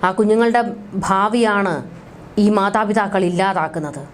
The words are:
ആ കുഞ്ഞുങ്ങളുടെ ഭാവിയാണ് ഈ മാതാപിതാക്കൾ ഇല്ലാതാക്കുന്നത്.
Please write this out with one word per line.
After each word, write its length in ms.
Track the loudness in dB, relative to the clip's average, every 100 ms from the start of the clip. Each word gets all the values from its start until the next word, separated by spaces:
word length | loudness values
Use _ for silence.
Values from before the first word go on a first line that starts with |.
| -2
ആ 40 | 2
കുഞ്ഞുങ്ങളുടെ 440 | 2 4 4 2 0 -6 -8 -6 0
ഭാവിയാണ് 680 | 2 2 2 2 2 0 -2 -6 -16 -20 -20 -8 2
ഈ 20 | 4 4
മാതാപിതാക്കൾ 640 | 2 0 0 0 0 0 0
ഇല്ലാതാക്കുന്നത്. 720 | 0 0 0 -2 -4 -8 -10 -14